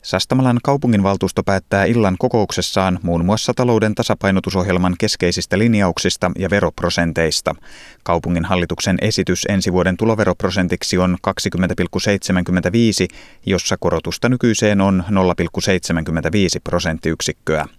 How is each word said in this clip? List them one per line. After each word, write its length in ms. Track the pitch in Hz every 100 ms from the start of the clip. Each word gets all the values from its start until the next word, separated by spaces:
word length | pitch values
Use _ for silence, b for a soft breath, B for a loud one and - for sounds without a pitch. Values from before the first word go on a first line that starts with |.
Sastamalan 580 | - - - 131 131 120
kaupunginvaltuusto 800 | - 139 127 107 98 98 95 -
päättää 420 | 98 95 - 98
illan 320 | 95 117 101 92
kokouksessaan 800 | 127 117 98 - - - 92 90
muun 220 | 87 85
muassa 300 | 87 110 -
talouden 400 | 127 123 110 110
tasapainotusohjelman 1000 | 104 113 104 98 95 90 92 92 90 90 90
keskeisistä 600 | 107 - 87 87 - 95
linjauksista 720 | 117 107 95 - 90 - 90 -
ja 120 | 92
veroprosenteista. 1040 | 101 87 - 85 - 85 78 80 - 80 78 B B B B
Kaupungin 420 | - 85 87 85
hallituksen 540 | 92 92 85 85 - 92
esitys 440 | - - 92 90 -
ensi 240 | 98 95
vuoden 240 | 90 90 90
tuloveroprosentiksi 1000 | 110 110 95 87 95 95 92 90 - 92
on 180 | 90 90
kaksikymmentä 520 | - 92 - 85 92 92
pilkku 240 | 85 -
seitsemänkymmentäviisi, 1080 | 107 101 - 92 87 90 90 113 117 101 92 B B B -
jossa 300 | 92 - -
korotusta 480 | - 85 - - 120
nykyiseen 520 | 127 120 107 110 101
on 240 | 98 92 85
nolla 260 | 101 92
pilkku 260 | 87 85 -
seitsemänkymmentäviisi 1000 | 95 92 - 82 80 80 85 104 90 -
prosenttiyksikköä. 1040 | - 87 85 80 80 80 - - - 78 73